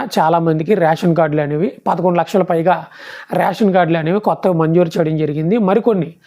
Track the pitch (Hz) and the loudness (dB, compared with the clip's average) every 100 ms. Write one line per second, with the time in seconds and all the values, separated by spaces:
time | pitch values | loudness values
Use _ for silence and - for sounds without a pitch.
0 | 262 202 160 170 165 156 160 214 160 160 | 0 0 2 2 2 0 0 2 2 2
1 | 180 165 156 151 147 151 226 - 196 175 | 0 2 0 0 -2 -2 -4 -4 -6 -2
2 | 180 170 160 196 175 165 170 165 160 - | 0 0 0 0 0 0 0 -2 -4 -18
3 | - - - - 185 180 202 180 160 165 | -20 -18 -6 -2 -2 0 2 2 2 0
4 | 156 202 208 165 190 165 160 170 170 175 | 0 -2 -2 -2 0 0 2 2 2 0
5 | 156 156 151 147 160 233 190 220 240 190 | -2 -2 -2 -2 -2 0 2 2 2 0
6 | 165 - | -2 -10